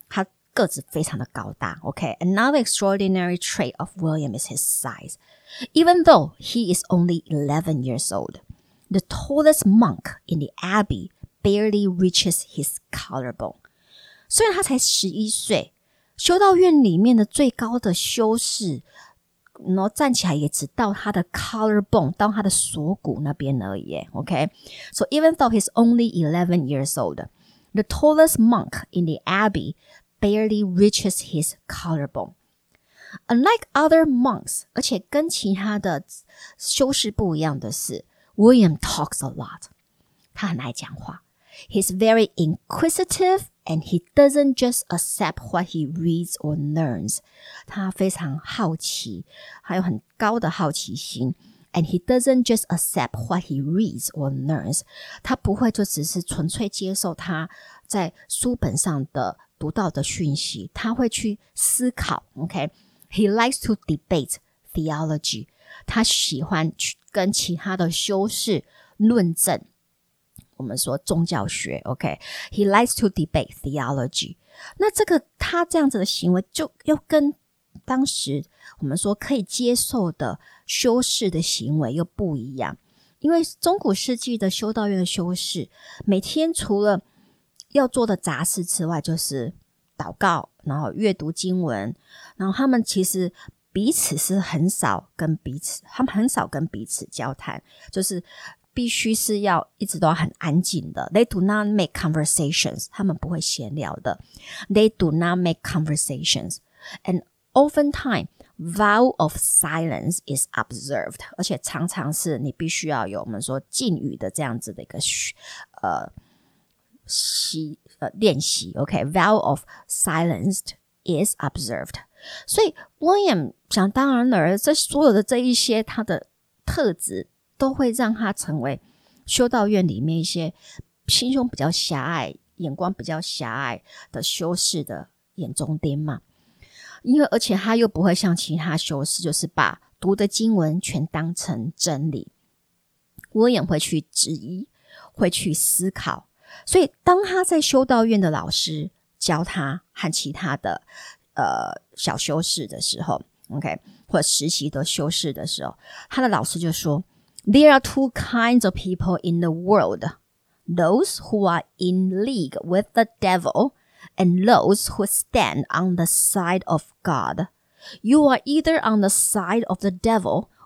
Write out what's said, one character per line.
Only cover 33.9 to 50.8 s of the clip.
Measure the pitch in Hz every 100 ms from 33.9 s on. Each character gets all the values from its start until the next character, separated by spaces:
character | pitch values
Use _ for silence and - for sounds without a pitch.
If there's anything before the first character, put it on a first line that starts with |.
| 320 311
monks, | 247 254 208 - - -
而 | -
且 | - 196 -
跟 | 285 330
其 | - 196
他 | 196 214 208
的 | 196 - - - - - - -
修 | - - 262
士 | - 214
不 | 220 196
一 | 156
样 | 156 139
的 | 107
是， | - - - - _ _ -
William | 220 247 180 147
talks | - - 147 -
a | 135
lot. | 160 - 170 - _ _ _ _ _ _
他 | - 196
很 | 165
爱 | 123
讲 | - -
话。 | - - - _ _ _ - -
He's | 196 202
very | 185 220 226 214 -
inquisitive | 160 - - - 330 - 359 - 370 381 - _ -
and | 160
he | - 175 -
doesn't | 285 285 285 277 254
just | 247 240 -
accept | 175 - - 165 - 117
what | 175 180
he | 165 143
reads | 165 170 165 170 -
or | - 165
learns. | 143 156 151 95 104 - - _ - - -
他 | 208 190
非 | - 190
常 | - 156 151
好 | - - 175
奇， | 160 - - 117 87 - - - -
还 | - 185
有 |
很 | 180 107 - -
高 | 214 233
的 | 170
好 | - 156
奇 | -